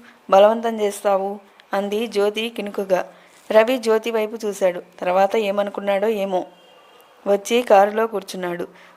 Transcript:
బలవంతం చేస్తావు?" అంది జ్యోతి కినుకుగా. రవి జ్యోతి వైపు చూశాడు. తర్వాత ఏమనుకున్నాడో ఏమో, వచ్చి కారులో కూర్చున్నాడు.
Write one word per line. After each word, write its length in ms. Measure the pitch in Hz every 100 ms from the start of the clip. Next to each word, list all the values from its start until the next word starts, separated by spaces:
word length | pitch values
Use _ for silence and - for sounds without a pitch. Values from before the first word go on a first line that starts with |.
| - - -
బలవంతం 500 | 190 208 226 233 226
చేస్తావు?" 600 | 208 202 208 196 196 208 - _ _
అంది 340 | 196 202 208 233
జ్యోతి 420 | 202 202 208 233
కినుకుగా. 640 | 233 202 202 196 180 - - - - -
రవి 260 | 220 220 262
జ్యోతి 320 | 226 220 220
వైపు 280 | 226 214 226 208
చూశాడు. 360 | 190 190 175 175 -
తర్వాత 360 | 180 185 196 226
ఏమనుకున్నాడో 720 | 208 202 202 202 202 196 208
ఏమో, 380 | 214 196 180 - - - - _ - _ _ 196
వచ్చి 360 | 202 202 233
కారులో 440 | 247 202 202 214 226
కూర్చున్నాడు. 600 | 214 196 185 180 175 - - -